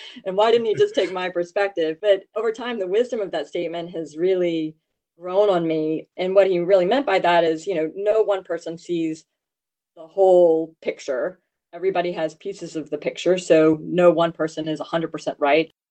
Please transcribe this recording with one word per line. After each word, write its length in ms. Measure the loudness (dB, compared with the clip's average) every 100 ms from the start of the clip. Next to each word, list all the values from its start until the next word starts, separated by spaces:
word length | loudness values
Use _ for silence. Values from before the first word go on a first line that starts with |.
| -20 -14
and 140 | -8 0
why 140 | 4
didn't 160 | 4 2
he 80 | 0
just 200 | 0 2
take 160 | -2
my 180 | -4 -6
perspective? 680 | -4 -4 -2 -4 -2 -4 -2
But 220 | 2 2 0 -6
over 160 | -6
time, 280 | -6 -8 -6
the 80 | -2
wisdom 320 | -2 -2 -4
of 120 | -6
that 160 | -6 -8
statement 440 | -8 -6 -8 -10
has 240 | -10 -12 -4
really 600 | -2 0 0 -2 -6 -10 _ _ _ _
grown 300 | -6 0 2
on 180 | 2 0
me. 400 | -2 -2 -4 -8 -8
And 180 | 0
what 140 | 2 2
he 120 | 0
really 260 | 2 2 2
meant 200 | 0 0
by 140 | 0
that 240 | 2 2
is, 240 | 2 -2 -4
you 80 | -4
know, 160 | -4
no 280 | -4 0 0
one 240 | 2 -2 -4
person 320 | -8 -8 -14
sees 480 | -6 -4 -4 -6 _ _ _ _ _ _ _ _
the 100 | -14
whole 680 | 2 6 8 6 4 0 _
picture. 600 | -10 -8 -6 -4 -4 -8 _ _ _
Everybody 400 | -6 -4 -2 -4
has 220 | -4 -6 -6
pieces 420 | -12 -12 -10 -10
of 120 | -8
the 80 | -6
picture. 400 | -8 -4 0 0
So 420 | 4 6 6 2
no 300 | -2 4 6
one 200 | 6 0
person 380 | 0 -6 -6 -6
is 100 | -6
a 60 | -4
hundred 260 | -4 -4
percent 260 | -8 -8 -2
right 320 | 2 2 0 _ _